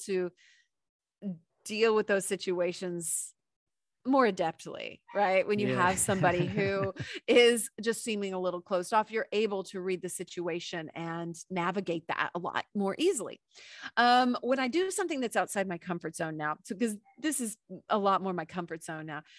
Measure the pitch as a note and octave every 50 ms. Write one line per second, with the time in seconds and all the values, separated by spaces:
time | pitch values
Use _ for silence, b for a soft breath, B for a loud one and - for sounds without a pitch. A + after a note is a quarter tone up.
0 | - - G3 F#3 F3+ F3 - b b b b b b b b _ _ _ _ _
1 | _ _ _ _ - G3+ F3+ D#3+ _ _ _ _ _ - G#3 G#3 A3+ A3+ G#3+ G#3+
2 | G#3 - G3+ G3 F#3 - G#3 F3+ - - F3+ F3 F3 F3+ F3 - F#3+ F3+ F3 E3+
3 | E3+ E3 - - - - _ _ _ _ _ _ _ _ _ _ _ _ _ _
4 | _ B3 C4+ C4+ B3+ A3 F#3+ F#3 F3 D#3+ - - - E3 - - A2+ G#2+ - -
5 | _ _ - G3 G3+ F#3 F#3+ F#3+ F#3 - G#3 G#3 - B2+ B2+ - F3+ F3+ F#3+ F#3
6 | - - G3+ F#3+ F#3 F3+ E3+ F3 F3+ F3+ F#3+ G#3 G3 G3 G3 G3 G3 G3 F#3+ B
7 | B B B B B - A#3+ A#3+ A#3+ A#3 A#3+ A#3 G3 - - - G#3 A3+ A3+ -
8 | - B3 A3 G3+ G3+ G3 F#3+ F#3 F#3 F3+ F3 F3+ F3 - G#3 F3+ F3+ - - G#3+
9 | G#3+ - A3 A3 - - - G#3 A3 G#3+ G3+ F#3+ F#3 - - F#3+ F3+ F#3+ F#3 F3
10 | F3+ F3+ - - F#3 - - - E3+ F3 E3 F3 E3 - - F3 D#3+ D3+ - -
11 | E3 E3 E3 E3+ E3+ E3+ E3+ - - _ F#3 F3 E3+ F3 F3 G3+ F#3+ F3+ E3+ E3
12 | - - D#3+ - D3 - - F3 F3 - - - - - _ G#3 G3 F#3+ G3 -
13 | D4+ F#4 G4 B3+ F3+ - - - _ _ B B B B B B B B B -
14 | A#3+ A#3+ B3 B3 B3+ B3 B3 - - A#3+ C4 C4 C4 B3+ A3+ E4 F#4+ F#4+ F#4 -
15 | - E4+ D#4+ C4+ B3+ A3 - G#3+ F3+ - - G#3 G3 F#3+ F3 E3+ - F#3 F3+ E3+
16 | - D#3+ E3 - E3+ D#3+ D#3 D#3 D3+ D3+ D3+ - _ - - F3+ A#3+ A3+ G#3 G3+
17 | _ _ _ _ - D#4 C#4+ - B3 A3 G3+ - _ _ F#3 D#3+ - _ - G#3+
18 | G3 G3 G3 F#3 F#3 F#3+ F#3 F3 D#3+ D#3+ - F3+ F3 E3+ E3 E3 - - E3 D#3
19 | D#3 D#3 D3+ D3+ D3+ B B